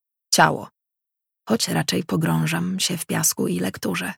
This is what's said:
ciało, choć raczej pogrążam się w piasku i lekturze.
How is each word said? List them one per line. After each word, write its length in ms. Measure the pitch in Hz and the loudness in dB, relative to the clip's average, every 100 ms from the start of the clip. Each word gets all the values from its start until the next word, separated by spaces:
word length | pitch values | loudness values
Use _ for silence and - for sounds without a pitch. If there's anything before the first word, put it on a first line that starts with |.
| _ _ - | _ _ -2
ciało, 360 | - 156 127 - _ _ _ _ _ _ _ - | 4 4 4 -8 _ _ _ _ _ _ _ -2
choć 180 | 226 - | 0 0
raczej 360 | 165 156 180 | 0 0 -2
pogrążam 760 | - 175 165 165 156 170 180 190 | 0 0 2 2 0 -2 -2 -2
się 180 | - 175 | -2 -4
w 80 | - | -4
piasku 420 | 165 165 - - | -2 0 0 -2
i 120 | 180 | -2
lekturze. 540 | 190 - - 175 180 | -4 -4 -4 -4 -6